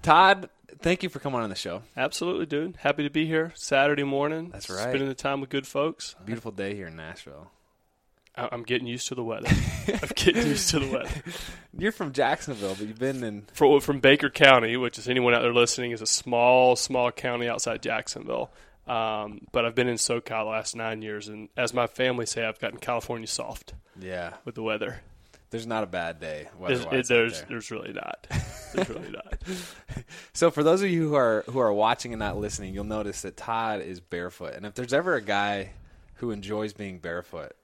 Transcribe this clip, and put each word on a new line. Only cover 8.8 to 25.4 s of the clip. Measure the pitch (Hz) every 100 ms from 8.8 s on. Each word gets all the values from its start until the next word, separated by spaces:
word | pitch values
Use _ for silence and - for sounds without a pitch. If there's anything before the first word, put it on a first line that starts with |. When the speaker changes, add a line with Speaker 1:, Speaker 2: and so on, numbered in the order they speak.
| 123
Speaker 2:
used | 120 -
to |
the | 127
weather. | 113 110 -
Speaker 1:
<laughs> | - - - -
Speaker 2:
I'm | 202 - -
getting | 190 220 233
used | 143 -
to | 160
the | 135
weather. | 131 - 147 170 -
Speaker 1:
<laughs> | - - - -
You're | 190
from | - 165
Jacksonville, | 131 127 160 - 117 98 95
but | 107
you've | 113
been | 131 135
in | 117 104 104
Speaker 2:
Fro-, | - 143 143
from | - 143
Baker | 135 143 143
County, | - 139 131 113 123
which | 123 -
is | 120
anyone | 127 120
out | 120
there | 120
listening, | 120 120 - 123
is | 117
a | 107
small, | - - 120 120 127 127
small | 123 - 131 120
county | - 127 120 120
outside | 110 - 113
Jacksonville. | - 113 - - 113 60 - - - _ -
Um, | 120 110 107 107 104 -
but | 123
I've | 117 117
been | 123
in | 117
SoCal | - 120 - 113
the | 107
last | 110 107
nine | 117 113 110
years, | 107 104 104
and | 107 107 -
as | 120
my | 123 117
family | - 127 120 113
say, | -
I've | 110 110
gotten | 110 113
California | - 120 - 120 110
soft | - 113 113 - - _ -
Speaker 1:
Yeah. | 92 90 85 -
Speaker 2:
with | - 120
the |
weather. | 110 107 107 120 - - _ -